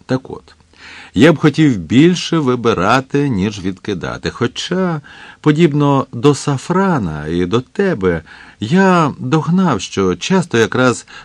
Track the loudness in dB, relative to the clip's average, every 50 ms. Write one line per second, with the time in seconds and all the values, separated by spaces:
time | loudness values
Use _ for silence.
0 | _ -6 -6 -6 -6 -12 -16 -16 -18 -20 -20 _ _ _ _ _ -20 -20 -20 -20
1 | -20 -8 _ 4 4 4 4 4 2 0 2 2 2 2 2 -2 -4 2 4 4
2 | 6 4 2 0 -2 -4 -2 -2 0 0 -2 0 0 0 0 2 2 2 0 0
3 | 0 -2 -2 -2 0 0 0 0 -2 -2 -4 -6 -8 -8 -8 -6 -8 -8 -6 -6
4 | -6 -8 -8 -6 -8 -8 -4 -2 -4 -4 -4 -8 -8 -6 -4 -2 -2 -2 -4 -6
5 | -8 -14 -20 -20 -20 -20 -20 _ 0 0 2 4 2 2 2 2 2 2 2 0
6 | -2 -4 -6 2 2 2 2 2 -2 -4 -4 -4 -4 -2 -2 0 0 0 0 0
7 | -2 -4 -6 -6 -6 -4 -2 -2 0 0 -2 -4 -4 -4 _ -2 -2 -2 -2 0
8 | 0 -2 -2 -2 -6 -12 -20 -20 -20 -20 -12 _ -4 0 2 2 4 4 4 2
9 | 2 0 -2 -6 -4 -2 -2 -2 0 0 0 2 2 0 0 -2 -4 -4 -4 -2
10 | 0 0 -2 -4 -2 -2 0 0 0 0 0 0 0 2 2 2 2 2 0 -2
11 | -8 -16 -20 -20